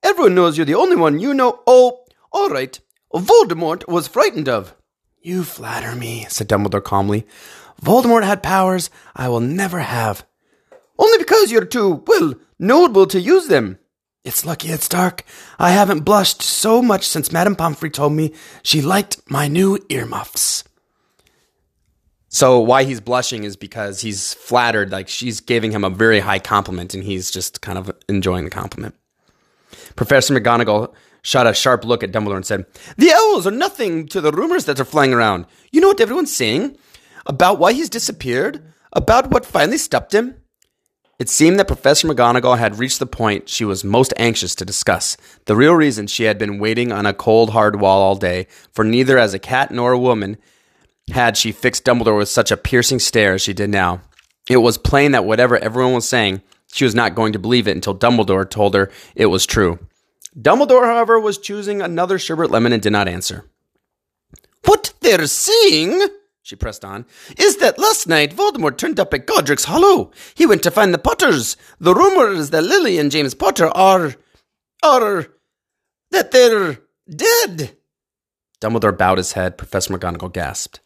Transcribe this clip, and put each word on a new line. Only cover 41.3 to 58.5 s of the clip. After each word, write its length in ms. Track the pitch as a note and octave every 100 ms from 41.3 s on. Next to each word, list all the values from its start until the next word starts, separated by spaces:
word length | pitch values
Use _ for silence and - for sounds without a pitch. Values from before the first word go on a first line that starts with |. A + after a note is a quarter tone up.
| - D#3+ G3
that 80 | F#3+
Professor 400 | C3+ C#3 D3 D#3+
McGonagall 500 | C3 A#2+ B2 B2 B2
had 220 | A2+ G#2
reached 200 | B2+ -
the 60 | B2+
point 440 | - A2+ G2+ -
she 160 | - A2
was 180 | F#2+
most 300 | G2 A2 C3 -
anxious 380 | A#2 A2+ F2 -
to 100 | F#2
discuss, 520 | G2 - F2 - - _ _ -
the 100 | G#2+
real 160 | D3
reason 340 | E3+ D3+ G#2+ G2+
she 160 | -
had 160 | A2 G2+
been 200 | G#2+ G2+
waiting 340 | G#2 A2+ B2
on 120 | G#2 G#2
a 80 |
cold, 360 | G2 - A2 A2+
hard 300 | A2 G#2+ G#2
wall 200 | G2 F#2+
all 140 | F#2+ G2
day, 320 | G2 F2+ F#2 - _
for 140 | - A2
neither 340 | A#2 C3 C3
as 140 | A2
a 40 | G2
cat 300 | - B2+ C#3
nor 220 | A#2 B2
a 80 | B2+
woman 380 | B2 A#2 G2 A2 _ _ _ _ _ _ -
had 240 | B2+ A#2+ G#2+
she 160 | A2+
fixed 320 | G#2 B2+ -
Dumbledore 340 | - A#2+ A2+ G#2+
with 120 | G#2
such 220 | - A2+
a 60 | G2+
piercing 420 | - B2+ A#2+ C3
stare 340 | - A2+ G#2
as 80 | F#2+
she 120 | -
did 160 | F#2+ G#2
now. 320 | G2+ F2+ F2+ - _ _ _ -
It 80 | B2+
was 200 | A#2 A2
plain 340 | - C#3 C#3+
that 140 | C3 G2
whatever 320 | A2 B2 B2
everyone 360 | A2 A#2 B2+
was 140 | B2+ A2+
saying, 340 | B2+ G#2 F#2+ _ _ _
she 140 | - C3
was 100 | A2
not 200 | A2+ F2+
going 180 | A2
to 60 | G#2+
believe 280 | F#2+ B2 G#2+
it 80 | F2+
until 180 | F2+
Dumbledore 560 | F#2+ A#2 A#2+ G2+ F#2+
told 240 | F#2+